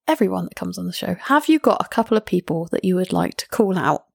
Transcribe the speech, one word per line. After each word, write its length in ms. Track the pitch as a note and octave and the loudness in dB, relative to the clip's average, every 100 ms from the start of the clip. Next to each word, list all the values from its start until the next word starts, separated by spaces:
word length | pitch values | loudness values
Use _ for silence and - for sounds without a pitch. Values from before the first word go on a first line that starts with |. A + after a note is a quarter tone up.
| - | -2
everyone 360 | D#4 G3 F#3 F3 | 2 2 0 -6
that 100 | - | -8
comes 220 | F3+ F#3 | -10 -6
on 80 | F3+ | -8
the 80 | |
show, 220 | - - F3+ | -6 -6 -6
have 260 | - C#4+ D4 | 0 0 4
you 100 | D#4 | 4
got 260 | - - | 4 2
a 60 | - | 0
couple 260 | - A3+ A3 | -2 2 0
of 80 | - | 2
people 420 | F3+ - E3 E3+ | -2 -2 -6 -2
that 120 | - F#3 | -2 0
you 100 | F3+ | 0
would 180 | F#3 | 0
like 240 | F3 F3+ - | 0 -2 -4
to 100 | - | -10
call 280 | - G3+ F#3 | 0 2 2
out 260 | - D3 - | 0 -2 -4